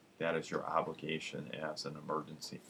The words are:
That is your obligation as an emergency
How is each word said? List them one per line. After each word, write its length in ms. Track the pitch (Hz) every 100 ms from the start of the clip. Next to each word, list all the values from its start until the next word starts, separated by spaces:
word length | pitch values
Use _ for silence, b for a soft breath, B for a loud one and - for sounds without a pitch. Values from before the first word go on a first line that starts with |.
| - -
That 160 | 82 80
is 140 | -
your 160 | 78 -
obligation 840 | 80 82 80 76 80 - - 71
as 320 | 73 78 76 76
an 100 | 76
emergency 640 | 76 78 76 78 - - -